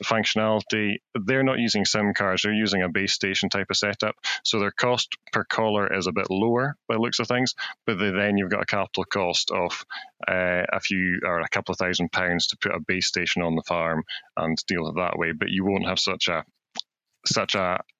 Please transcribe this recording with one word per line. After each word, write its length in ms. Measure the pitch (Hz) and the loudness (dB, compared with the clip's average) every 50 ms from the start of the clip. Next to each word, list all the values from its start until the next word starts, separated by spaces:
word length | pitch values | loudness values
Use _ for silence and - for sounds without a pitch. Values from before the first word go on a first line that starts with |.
| - | -2
functionality. 920 | - 113 110 104 - - 110 110 110 110 107 98 - - 110 107 101 101 - - _ _ | 0 0 2 2 2 0 2 2 2 2 0 0 0 -2 0 0 0 -2 -4 -8 _ _
They're 280 | 123 98 95 131 135 135 | -6 -2 0 2 2 2
not 160 | 135 135 123 | 2 2 2
using 260 | 120 113 - 107 98 | 0 0 2 2 2
sim 300 | - - 113 104 104 98 | 2 2 2 2 2 2
cards, 280 | - 101 98 92 92 - | 2 0 0 2 2 0
they're 100 | 104 107 | 0 2
using 300 | 107 110 101 98 98 92 | 2 2 2 2 0 0
a 60 | 90 | 0
base 260 | 78 98 98 98 - | 0 0 0 0 0
station 340 | - - 98 95 - - 95 | 0 0 0 0 0 0 0
type 180 | - 101 95 - | 0 -2 -2 0
of 60 | 98 | -2
setup. 380 | - - 104 101 - - 107 - - - - - - - | 0 0 0 0 0 -2 -2 -2 -4 -6 -6 -6 -4 -2
So 140 | - - 110 | -2 0 2
their 120 | 101 101 | 0 0
cost 460 | - - - 123 123 123 - - - - _ - - | -2 -2 0 0 0 0 -2 -4 -6 -12 _ -4 -4
per 120 | 110 107 | -4 -2
collar 480 | - - - 113 110 104 104 101 - - | -2 -2 0 0 2 2 0 0 0 0
is 140 | 95 87 | 0 -2
a 60 | 90 - | -2 -2
bit 180 | 101 98 - | -2 -2 -2
lower 460 | 95 95 104 117 117 120 131 143 143 - _ _ | 0 0 2 2 2 2 0 -2 -4 -8 _ _
by 60 | 120 | -2
the 60 | 110 | 0
looks 180 | 113 120 - - | 0 0 0 -2
of 100 | 120 - | 0 0
things, 260 | 123 123 127 123 - - - - - - _ | 2 2 2 0 -2 -4 -8 -10 -10 -8 _
but 120 | - 113 90 | -2 0 0
they, 120 | 101 104 | 0 0
then 280 | 92 95 101 104 101 101 | 2 2 2 4 4 2
you've 120 | 98 90 | 2 2
got 120 | 95 98 98 | 0 -2 0
a 40 | |
capital 380 | - - 101 95 95 - - 90 | 0 0 -2 -2 -2 -2 -4 -4
cost 460 | - - 101 95 87 87 - - - | -2 0 0 0 2 2 0 0 0
of, 340 | - 95 90 87 - - - - - - - - _ _ - | 0 0 0 0 -2 -6 -10 -12 -12 -14 -14 -16 _ _ -2
uh, 360 | - 92 92 92 90 90 90 90 - - | 0 2 2 2 2 2 2 0 0 -2
a 80 | 95 | -2
few 400 | - - 98 95 95 90 90 - - | 0 0 0 2 2 0 0 0 0
or 140 | 90 87 85 | 0 0 0
a 80 | 82 - | 0 0
couple 240 | - 101 95 - 90 | -2 -2 -2 -2 -2
of 60 | - | 0
thousand 320 | 92 90 90 87 90 82 | 0 0 0 0 -2 0
pounds 360 | - - 92 90 87 87 - | 0 0 0 2 2 0 0
to 100 | - - | -2 -2
put 180 | - - 98 85 | -2 -2 -2 -2
a 60 | 87 | -2
base 260 | 78 - 95 92 90 | -2 -2 -2 0 0
station 360 | - - 92 87 85 - 92 87 | -2 -2 0 0 0 0 0 0
on 120 | 85 80 | 2 0
the 80 | 80 - | 0 0
farm 420 | - 87 85 82 82 80 80 80 - - - - - _ - | 0 0 0 2 0 0 -2 -4 -6 -10 -14 -14 -12 _ -4
and 180 | 80 80 80 78 - | -2 0 0 -2 -2
deal 180 | - 98 87 82 | -2 -2 -2 -2
with 120 | 78 - | -2 -2
it 40 | 90 | -2
that 180 | 90 87 85 80 | -2 -2 0 -2
way. 140 | 85 82 82 | -2 -2 -2
But 180 | 78 104 92 | -2 -2 -2
you 140 | 95 95 95 | 0 0 2
won't 220 | 98 98 95 90 - | 2 2 2 0 0
have 100 | 92 95 | 0 0
such 300 | - - 92 - - - | 0 0 0 -2 0 0
a, 160 | 87 80 76 - _ _ _ _ _ - - - _ _ _ _ _ _ - | 0 -2 -4 -6 _ _ _ _ _ -10 -10 -10 _ _ _ _ _ _ -4
such 280 | - - 117 101 - - | 0 0 0 2 2 0
a, 260 | 104 95 90 90 - - - _ | 0 2 2 0 0 -4 -8 _